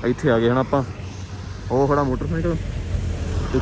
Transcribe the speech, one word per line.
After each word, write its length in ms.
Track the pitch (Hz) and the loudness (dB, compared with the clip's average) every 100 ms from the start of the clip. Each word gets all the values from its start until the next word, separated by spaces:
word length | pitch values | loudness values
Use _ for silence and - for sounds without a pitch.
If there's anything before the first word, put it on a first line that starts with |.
ਇੱਥੇ 260 | 120 123 151 | 0 0 4
ਆ 80 | 117 | 4
ਗਏ 100 | 117 | 4
ਹੁਣ 100 | 123 | 4
ਆਪਾਂ। 240 | 131 143 131 - - - - - - - - | 2 0 0 -6 -10 -10 -10 -10 -10 -10 -2
ਉਹ 160 | 120 139 | 2 4
ਖੜਾ 140 | 143 | 4
ਮੋਟਰਸਾਈਕਲ, 540 | 139 127 147 165 170 160 - - - - - - - - - | 2 0 -2 0 0 -2 -2 -4 -2 -2 -2 -2 -2 -2 0
ਤੇ 80 | 131 | 2